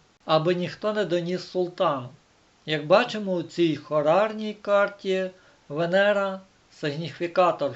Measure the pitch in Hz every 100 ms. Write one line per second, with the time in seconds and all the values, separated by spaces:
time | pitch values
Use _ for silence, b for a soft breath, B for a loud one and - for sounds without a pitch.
0 | _ _ - 156 160 180 170 - 214 214
1 | 180 175 170 - - 185 175 - 175 139
2 | 127 - _ _ _ _ - 156 151 202
3 | 240 220 196 180 165 - 170 143 - 151
4 | 147 180 220 214 214 208 - 202 202 -
5 | 196 185 185 - b b - 147 170 190
6 | 202 202 196 190 - _ _ - 151 147
7 | 160 - 170 185 175 160 139